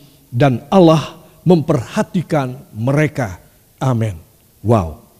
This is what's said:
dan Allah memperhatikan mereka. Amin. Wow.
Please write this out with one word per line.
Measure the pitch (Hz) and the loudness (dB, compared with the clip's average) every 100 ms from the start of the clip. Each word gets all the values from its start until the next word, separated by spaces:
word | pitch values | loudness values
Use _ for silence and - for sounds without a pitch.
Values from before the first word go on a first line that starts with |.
| - _ _ | -20 _ _
dan | 120 143 117 - | 0 0 0 0
Allah | 196 170 160 - - - _ | 4 6 4 -2 -16 -20 _
memperhatikan | 156 180 139 135 107 - 208 185 - 160 127 131 - 107 | 2 2 2 -4 -4 -6 -4 -6 -4 -4 -4 -10 -16 -6
mereka. | 120 143 151 - 113 87 _ _ _ _ | -2 0 -2 -4 -8 -8 _ _ _ _
Amin. | 135 117 110 85 - _ _ _ | -2 -2 -4 -8 -18 _ _ _
Wow. | 98 117 82 76 _ | 0 0 0 -10 _